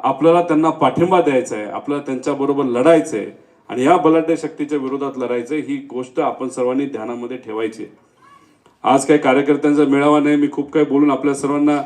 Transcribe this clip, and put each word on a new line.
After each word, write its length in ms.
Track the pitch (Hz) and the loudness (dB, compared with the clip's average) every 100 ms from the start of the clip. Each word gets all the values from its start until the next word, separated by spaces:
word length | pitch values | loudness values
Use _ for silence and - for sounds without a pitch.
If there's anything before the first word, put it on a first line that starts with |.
आपल्याला 400 | 131 135 165 175 | -4 2 4 4
त्यांना 280 | 170 151 160 | 2 2 0
पाठिंबा 480 | 156 135 165 175 180 | 2 0 2 2 2
द्यायचा 360 | 156 127 120 107 | 2 0 -2 -6
आहे, 100 | 104 | -8
आपल्याला 360 | 98 - 143 143 | -8 -6 -6 -6
त्यांच्याबरोबर 580 | 127 151 135 139 143 | -6 -4 -2 -2 0
लढायचं 520 | 135 120 151 165 - 107 | 0 2 6 4 4 -4
आहे 100 | 98 - _ _ - | -8 -14 _ _ -10
आणि 140 | 120 | 0
या 120 | 131 - | 2 4
बलाढ्य 400 | 156 160 160 156 | 4 2 2 -2
शक्तीच्या 420 | 147 - 143 147 | -4 -8 -4 -4
विरोधात 400 | 131 135 139 131 | -4 -6 -6 -6
लढायचं 360 | 120 123 117 | -4 -4 -4
आहे. 80 | 151 | -6
ही 140 | 127 139 - | -6 -8 -8
गोष्ट 280 | 123 127 165 | -10 -6 -4
आपण 280 | 139 - 127 | -4 -4 -8
सर्वांनी 380 | 127 123 131 135 | -4 -2 -2 -4
ध्यानामध्ये 500 | 110 113 120 120 123 | -6 -8 -8 -10 -12
ठेवायची 460 | 110 110 110 107 | -10 -6 -6 -8
आहे. 100 | 98 - _ _ _ - _ _ _ _ | -16 -18 _ _ _ -20 _ _ _ _
आज 220 | 110 139 147 | 0 2 4
काही 120 | 147 | 2
कार्यकर्त्यांचा 640 | 139 135 139 143 151 147 | 4 2 2 0 2 2
मेळावा 360 | 139 139 147 147 | 2 2 4 4
नाही, 160 | 143 147 | 2 2
मी 120 | 143 | 0
खूप 200 | 147 143 | -2 -2
काही 140 | 156 143 | 0 2
बोलून 240 | 139 147 | 2 2
आपल्या 240 | 131 143 | 2 0
सर्वांना 460 | 139 143 147 147 147 | -2 -2 0 2 0